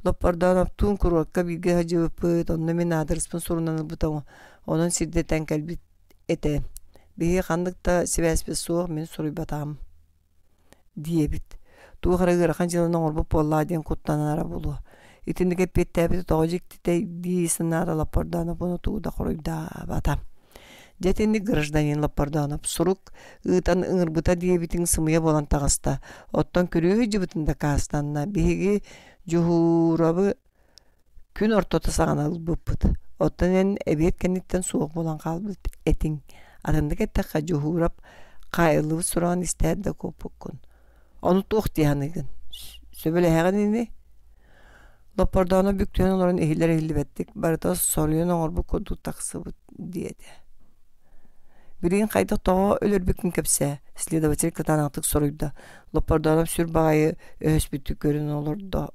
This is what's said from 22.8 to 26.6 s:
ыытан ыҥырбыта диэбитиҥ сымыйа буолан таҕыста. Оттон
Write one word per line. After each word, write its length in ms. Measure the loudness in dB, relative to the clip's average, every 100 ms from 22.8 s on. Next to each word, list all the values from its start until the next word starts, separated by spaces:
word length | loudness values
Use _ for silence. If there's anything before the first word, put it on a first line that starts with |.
| 0 0 -6 -20 -20 -10
ыытан 400 | 0 2 2 0
ыҥырбыта 480 | 2 0 0 0 0 0
диэбитиҥ 500 | 2 2 0 -2 0
сымыйа 340 | 0 2 2
буолан 240 | 4 2
таҕыста. 560 | 2 2 2 0 -2 -4 -6 -20 -4
Оттон 320 | -2 0 0